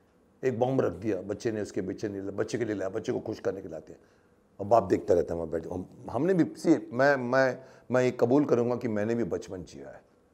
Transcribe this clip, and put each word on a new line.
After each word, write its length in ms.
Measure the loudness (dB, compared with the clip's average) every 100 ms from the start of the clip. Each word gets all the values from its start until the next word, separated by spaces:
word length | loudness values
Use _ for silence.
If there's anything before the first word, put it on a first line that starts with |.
| _ _ _ _
एक 160 | -2 0
बॉम्ब 220 | 0 2
रख 100 | 0
दिया, 300 | 0 -4 -4
बच्चे 300 | -4 -4 -2
ने 100 | -4
उसके 200 | -4 -4
पीछे 280 | -4 -4 -6
नहीं, 120 | -6
बच्चे 360 | -6 -4 -4 -2
के 80 | -2
लिए 100 | -2
लाया, 140 | -4
बच्चे 220 | -6 -4
को 80 | -4
खुश 200 | -4 -6
करने 220 | -4 -6
के 60 | -6
लिए 80 | -12
लाते 180 | -14
हैं। 60 | -20 _ _ _ _ _ -10
अब 60 | 2
बाप 160 | 4
देखता 300 | 6 2 4
रहता 200 | 4 4
है, 60 | -2
मैं 120 | -4
बैठ, 160 | -4 -6
हम, 180 | -8 -8 -12 -6
हमने 220 | -2 2
भी, 260 | 2 2 0
सी, 300 | 2 2 2
मैं, 220 | 2 4 2
मैं, 500 | 2 4 4 0 -10 -18 -2
मैं 120 | 2
ये 80 | 2
कबूल 340 | 4 4 4 4
करूँगा 300 | 2 2 -2
कि 120 | -2
मैंने 280 | -2 0 0
भी 80 |
बचपन 400 | -2 -4 -6 -12
जिया 260 | -12 -16 -16
है। 120 | -18 _ _ _